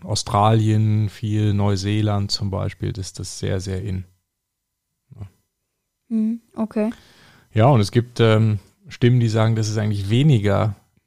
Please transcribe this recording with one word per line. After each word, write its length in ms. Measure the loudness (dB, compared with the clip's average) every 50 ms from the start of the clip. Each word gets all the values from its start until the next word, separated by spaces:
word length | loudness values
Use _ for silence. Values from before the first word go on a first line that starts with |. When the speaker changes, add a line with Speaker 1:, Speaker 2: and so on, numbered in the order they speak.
| -8
Speaker 1:
Australien, 1040 | -6 -6 -6 -4 -2 0 2 2 4 4 2 2 2 2 2 2 2 2 0 0 -2
viel 440 | -4 -6 -6 -4 -2 0 0 0 2
Neuseeland 760 | 2 0 0 0 -2 -2 -2 0 0 0 0 0 -2 -2 -4
zum 180 | -4 -4 -4 -4
Beispiel, 420 | -4 -4 -6 -6 -6 -6 -6 -6 -6
das 140 | -6 -10
ist 120 | -12 -12 -12
das 200 | -12 -12 -10 -8
sehr, 200 | -6 -4 -4 -4
sehr 240 | -6 -6 -6 -6 -6
in. 220 | -6 -8 -8 -10 -12 _ _ _ _ _ _ _ _ _ _ _ _ _ _ _ _ _ _ _ _ -20
Ja. 60 | -20 -20 -20 _ _ _ _ _ _ _ _ _ _ _ _ _ _ _ -6
Speaker 2:
Hm, 320 | -4 -2 -2 -2 -4 -6 -10 _ _
okay. 360 | -8 -8 -4 -4 -4 -4 -4 -6 -8 -16 _ _ _ _ _ _ _ _ _ 0
Speaker 1:
Ja, 140 | 2 4
und 120 | 4 4 4
es 120 | 2 2
gibt, 280 | 0 -2 -2 -2 0 2
ähm, 400 | 2 4 4 4 2 2 0 -2 -6 _ _ _ _
Stimmen, 320 | -20 -4 0 2 4 4 4
die 100 | 2 2
sagen, 260 | 2 2 2 2 0
das 140 | 0 -2 -2
ist 80 | -2
eigentlich 320 | -2 -2 -2 -2 -4 -2 0
weniger 680 | 2 2 4 4 4 4 4 2 2 2 0 0 -2 -6 _ _ _ _ _